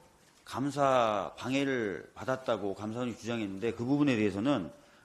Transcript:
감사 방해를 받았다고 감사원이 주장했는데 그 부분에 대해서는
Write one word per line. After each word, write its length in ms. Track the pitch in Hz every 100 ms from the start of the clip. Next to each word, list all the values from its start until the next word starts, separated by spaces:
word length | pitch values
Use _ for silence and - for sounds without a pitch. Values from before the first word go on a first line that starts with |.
| - _ _ _
감사 880 | - - 143 135 139 131 113 104 85 -
방해를 760 | 123 135 139 127 104 82 - -
받았다고 580 | 110 131 - 110 98
감사원이 420 | 98 107 117 123 104
주장했는데 580 | 107 117 101 95 113
그 100 | 113
부분에 320 | 120 143 147 117
대해서는 560 | 104 98 127 131 78 - - -